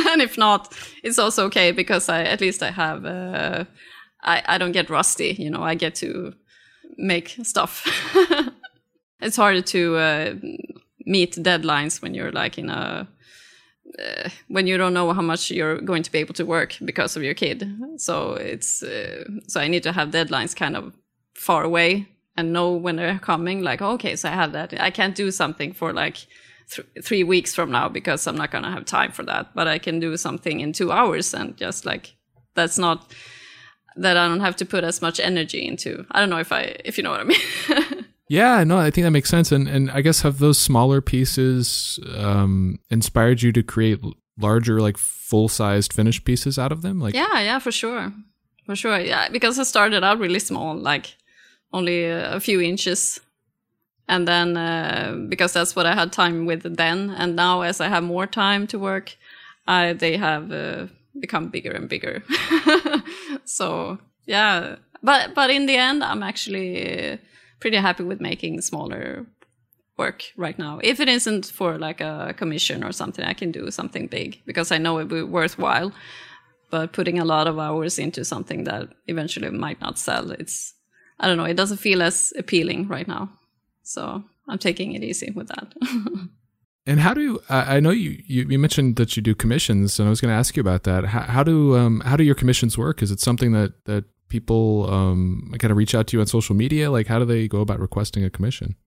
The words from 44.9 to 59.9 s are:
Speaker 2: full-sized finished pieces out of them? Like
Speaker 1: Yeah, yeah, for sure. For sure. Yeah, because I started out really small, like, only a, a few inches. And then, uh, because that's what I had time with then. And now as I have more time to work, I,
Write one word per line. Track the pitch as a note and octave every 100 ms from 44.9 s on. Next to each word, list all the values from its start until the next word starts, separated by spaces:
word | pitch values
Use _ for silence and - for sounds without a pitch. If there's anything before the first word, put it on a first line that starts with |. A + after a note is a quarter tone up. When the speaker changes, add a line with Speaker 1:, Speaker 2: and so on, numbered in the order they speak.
| G2
Speaker 2:
full-sized | - - - G#2+ A2 - G#2 G2+ G2+
finished | - A2 A2+
pieces | - B2 C#3+ C3+
out | C3
of | D#3
them? | F3 F#3+
Like | A#2
Speaker 1:
Yeah, | B3 F#4+ E4
yeah, | G#3 C4
for | B3+
sure. | A3+ A3+ A#3+ F#3+ G#3 - _ _ _ -
For | G3+
sure. | A#3 G3+
Yeah, | F3 - F2+
because | A#3+ A#3 B3+
I |
started | C4 A3 G#3 G#3 F#3
out | A3
really | F#3+ F3+
small, | - F#3+ D#3+ D#3
like, | C#3 C#3+ - - _ _ - _ _
only | F#3 F3 F3 E3
a, | E3 - G3
a |
few | G#3+ F#3+
inches. | E3+ F#3+ - F3 - - _ _ _ _ _ _ _ _ -
And | F3+ E3+
then, | F3 F3 E3+
uh, | E3 E3 D#3 - - - -
because | F#3 F3+
that's | F3+ E3+ -
what | E3+
I |
had | G3+ F3
time | - F3 E3+ E3+
with | E3 E3+ E3+
then. | E3 F3 G3
And | G3 F3 E3+
now | F3+ F3+
as | F3 F#3
I | E3+
have | F#3
more | F3 F3 G3
time | - G3 G3+ G#3
to | G#3+
work, | G3 F#3+ - - _ - - - -
I, | F3+ F3